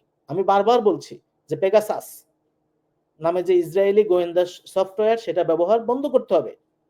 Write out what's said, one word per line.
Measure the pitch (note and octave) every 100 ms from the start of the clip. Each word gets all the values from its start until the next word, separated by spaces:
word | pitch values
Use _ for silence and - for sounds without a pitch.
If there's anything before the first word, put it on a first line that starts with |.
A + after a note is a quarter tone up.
| _ _ -
আমি | E3+
বারবার | F#3+ G3+ G3+ A#3+
বলছি | G#3 D3+ - - _ _ -
যে | A#3
পেগাসাস | F#3+ G#3 G#3+ C#3 - - _ _ _ _ _ _ _ _ _ -
নামে | E3 F3+
যে | F3 F3+
ইসরায়েলি | D#3+ F3+ G3 G#3
গোয়েন্দা | G#3 F3+ F3 E3+ F3
স-, | - -
সফটওয়্যার, | F#3+ F#3+ - G#3+ A3+
সেটা | F#3 E3+
ব্যবহার | D#3+ E3 F3 A3+
বন্ধ | A3 C4 C#4+
করতে | A#3+ - E3+
হবে। | C3+ - _ _